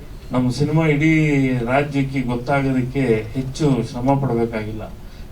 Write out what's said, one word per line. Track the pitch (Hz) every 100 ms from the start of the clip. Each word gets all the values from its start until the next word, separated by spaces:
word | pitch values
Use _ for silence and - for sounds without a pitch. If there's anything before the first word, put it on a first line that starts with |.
| - - -
ನಮ್ಮ | 127 127
ಸಿನಿಮಾ | 127 147 156 160
ಇಡೀ | 143 160 156 151 139 131 127
ರಾಜ್ಯಕ್ಕೆ | 120 135 143 139 135 139
ಗೊತ್ತಾಗೋದಕ್ಕೆ | 120 123 147 143 135 127 127 139 127 107 107
ಹೆಚ್ಚು | 135 127 - 147 120 113
ಶ್ರಮ | 123 131 139
ಪಡಬೇಕಾಗಿಲ್ಲ, | 131 117 117 113 107 107 - - - - -